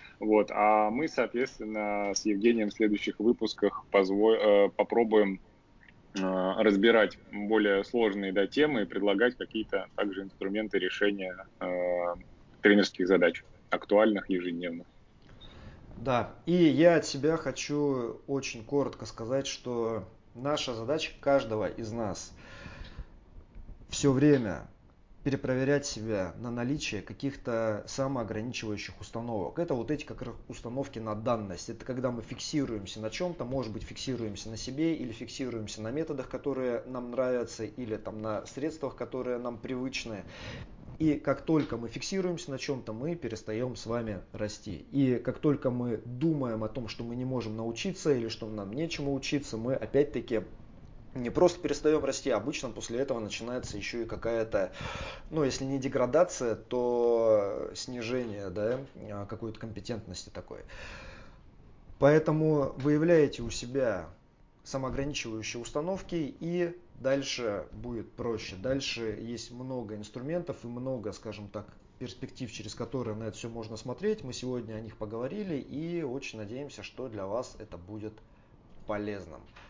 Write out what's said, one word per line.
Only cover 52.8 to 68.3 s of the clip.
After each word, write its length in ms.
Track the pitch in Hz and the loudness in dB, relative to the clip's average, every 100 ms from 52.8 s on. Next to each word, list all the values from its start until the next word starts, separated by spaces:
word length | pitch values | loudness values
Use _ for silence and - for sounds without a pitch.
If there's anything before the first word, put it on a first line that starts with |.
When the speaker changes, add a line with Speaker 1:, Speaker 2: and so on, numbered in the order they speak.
| 113 117 | -6 -2
Speaker 2:
этого 200 | 139 117 | 0 -2
начинается 580 | 104 - 113 123 123 104 | -4 -6 -6 -6 -6 -6
еще 240 | 95 120 | -6 -4
и 20 | 113 | -4
какая-то, 680 | 104 113 117 110 104 92 - - - - - - | -4 -2 0 0 0 0 -4 -8 -8 -8 -10 -4
ну, 120 | 156 | 2
если 220 | 139 123 135 | 2 2 -2
не 140 | 139 | 0
деградация, 760 | 131 131 123 147 180 - 123 104 | 0 2 4 6 4 2 -2 -2
то 1160 | - 123 123 120 120 117 113 107 101 110 - 101 | -2 0 2 4 4 6 6 6 4 -2 -6 -8
снижение, 720 | - 123 110 127 120 101 98 | -8 -6 -2 -2 -2 -6 -6
да, 300 | 92 107 131 135 - 107 | -2 -2 -2 -6 -14 -10
а, 140 | 101 101 | -10 -8
какой-то 320 | 107 113 107 | -8 -8 -8
компетентности 720 | 117 107 98 113 - 90 - | -10 -10 -8 -8 -8 -12 -12
такой. 360 | 92 - 55 - - - - - - - - - - - - - - | -14 -12 -14 -14 -14 -14 -14 -14 -16 -18 -20 -20 -20 -20 -20 -14 4
Поэтому 760 | 139 156 156 156 156 151 135 - | 6 6 4 2 4 2 2 0
выявляете 680 | 139 151 165 170 143 - | 2 4 6 8 6 2
у 60 | 117 | -6
себя 600 | - 120 131 123 95 80 - _ _ - _ | -6 -4 0 0 0 -6 -14 _ _ -20 _
самоограничивающие 1000 | - 135 131 123 143 139 120 110 110 120 | -8 -6 -4 -4 -4 -4 -6 -6 -6 -8
установки, 540 | 117 147 165 190 - 170 143 - | -6 -4 -4 -4 -4 -4 -4 -4
и 400 | 165 175 170 175 - - | -4 -2 -2 -4 -16 -4
дальше 720 | 123 139 139 - 117 101 76 | 0 0 0 -2 -2 -2 -6
будет 420 | 107 120 120 92 - | -10 -6 -6 -8 -6
проще. 400 | 123 | -4